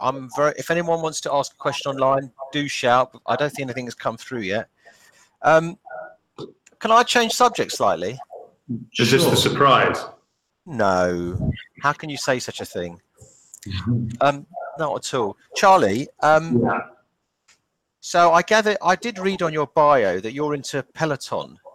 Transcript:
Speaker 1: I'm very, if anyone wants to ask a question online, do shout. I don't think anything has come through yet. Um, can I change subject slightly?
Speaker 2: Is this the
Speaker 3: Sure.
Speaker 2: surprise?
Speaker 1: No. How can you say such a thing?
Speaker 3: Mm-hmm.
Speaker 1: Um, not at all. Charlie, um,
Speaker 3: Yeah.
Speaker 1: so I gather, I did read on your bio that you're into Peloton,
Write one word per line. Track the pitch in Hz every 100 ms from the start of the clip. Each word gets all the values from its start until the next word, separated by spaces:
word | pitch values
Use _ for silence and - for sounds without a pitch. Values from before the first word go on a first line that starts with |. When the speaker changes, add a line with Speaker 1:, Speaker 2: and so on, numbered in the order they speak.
Speaker 1:
I'm | 123 135 131
very, | 139 147 -
if | -
anyone | 170 170 160
wants | 160 151
to | 156
ask | 139 135
a | -
question | 147 135 143
online, | 135 131 135 135 - -
do | 151 143
shout. | - 127 123 127 117 -
I | 123
don't | 143
think | 135 131
anything | 120
has | 123
come | - 131 113
through | - 127
yet. | 95 104 - _ _ _ _ _ _ _
Um, | - 160 165 - - - - - _ - - _ _ -
can | 214
I | 226
change | 247 247 226
subject | - 247 - 104
slightly? | - 110 82 90 127 - - - _ - 113 - -
Speaker 2:
Is | 120
this | -
the | 156 113
Speaker 3:
Sure. |
Speaker 2:
surprise? | - - 143 120 95 - - - _ _ _ _
Speaker 1:
No. | - 127 101 92 90 87 87 90 - - - -
How | 143
can | 147 156
you | 139
say | - 127
such | 120 -
a |
thing? | 92 98 87 87 _ _ - _ _ - -
Speaker 3:
Mm-hmm. | 92 98 120 - -
Speaker 1:
Um, | 139 143 147 - - -
not | 151 107 -
at | 135
all. | 104 - _
Charlie, | - 202 190 - 110 147 -
um, | 147 156 165 120
Speaker 3:
Yeah. | 107 101 - _ _ _ _ _ _ _ _ _ _ _
Speaker 1:
so | - 175 175
I | 165
gather, | 175 214 214 202
I | 165 185
did | 233 196
read | 190 190
on | 170
your | 156 143
bio | - 147 139 98 90
that | 107
you're | 135 151
into | 147 127 143 -
Peloton, | - 160 139 - 98 69 - -